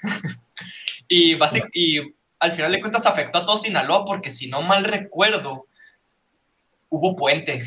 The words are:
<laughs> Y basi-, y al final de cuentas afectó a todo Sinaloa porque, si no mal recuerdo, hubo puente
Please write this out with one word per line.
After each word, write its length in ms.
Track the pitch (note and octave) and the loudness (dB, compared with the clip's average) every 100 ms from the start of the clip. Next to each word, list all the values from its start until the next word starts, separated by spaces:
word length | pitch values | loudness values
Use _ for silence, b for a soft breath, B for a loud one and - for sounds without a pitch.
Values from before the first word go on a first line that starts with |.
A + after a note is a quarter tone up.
<laughs> 360 | G#3 - - - _ - F#3 B B B - | -8 -6 -8 -10 _ -18 -18 B B B 0
Y 260 | F3 E3 D#3+ | 4 4 4
basi-, 240 | D3+ D3 - | 2 2 -2
y 280 | F3 E3 D3 - - _ _ | 0 0 0 -4 -14 _ _
al 120 | E3+ | -2
final 180 | E3+ D#3 | 0 0
de 80 | G3 | -2
cuentas 260 | G#3 A3+ A3+ | -2 2 2
afectó 320 | D#3+ C#3 F3 | 2 2 2
a 80 | F#3 | 2
todo 100 | G#3+ | 0
Sinaloa 480 | A3 D#3+ C#3 G3 | 0 -2 2 2
porque, 240 | G3 F#3+ C#3 | 2 -4 -4
si 200 | - B2 | -6 -4
no 100 | C#3 | -4
mal 240 | E3+ G3 | 2 2
recuerdo, 840 | G#3 G3+ - E3 G#3+ G3+ C#3+ C3+ - b b b _ _ _ _ _ _ _ _ _ | 2 -4 -6 2 2 2 -4 -12 -16 b b b _ _ _ _ _ _ _ _ _
hubo 260 | D3+ F#3 F#3 | -2 0 0
puente 480 | C#3 D3+ D3+ C3 | 0 0 -2 -6